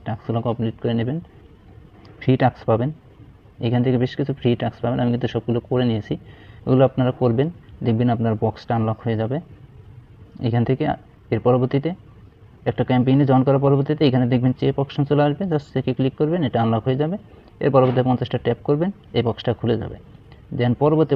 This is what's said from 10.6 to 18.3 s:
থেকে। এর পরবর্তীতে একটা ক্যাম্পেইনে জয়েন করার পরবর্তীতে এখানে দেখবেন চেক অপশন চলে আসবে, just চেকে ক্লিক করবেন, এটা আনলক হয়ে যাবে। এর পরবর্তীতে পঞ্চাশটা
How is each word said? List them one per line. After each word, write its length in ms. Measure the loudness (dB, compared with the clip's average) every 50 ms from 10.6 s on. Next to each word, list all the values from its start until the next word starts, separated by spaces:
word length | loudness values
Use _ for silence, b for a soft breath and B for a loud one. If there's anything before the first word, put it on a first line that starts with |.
| 0 0
থেকে। 140 | 0 0 -2 -2 -4 -4 -8 -16 -20 -20 -8 -4 -4
এর 60 | 0 2
পরবর্তীতে 440 | 2 2 2 2 0 -2 -2 -2 -4 -6 -8 -12 -20 -20 -20 -20 -20 -20 _ -20 -20 -20 -8 -6 -4
একটা 140 | -4 -2 -2 0
ক্যাম্পেইনে 340 | 2 2 2 4 4 4 4 4
জয়েন 140 | 4 4 4 2
করার 140 | 2 2 2
পরবর্তীতে 360 | 2 2 2 0 0 -2 0 2 2
এখানে 160 | 2 2 2 2
দেখবেন 220 | 2 2 2 0 0 0
চেক 160 | -2 -2 -2 -2 -4
অপশন 200 | -4 -2 -4 -2 0
চলে 120 | 2 2 2 2
আসবে, 160 | 0 -2 -4 -2
just 160 | -4 -4 -4 -4 -6
চেকে 180 | -4 -2 -2 -2 0
ক্লিক 160 | -2 -2 0 -2
করবেন, 200 | -2 -2 0 -2 -2 0
এটা 100 | 0 0 0
আনলক 180 | 2 0 0 0 -2
হয়ে 100 | -2 0
যাবে। 140 | -2 -2 -4 -6 B B B B B B B -4 -2
এর 60 | 2 4
পরবর্তীতে 280 | 4 4 4 4 2 2 2
পঞ্চাশটা 280 | 0 0 -2 -4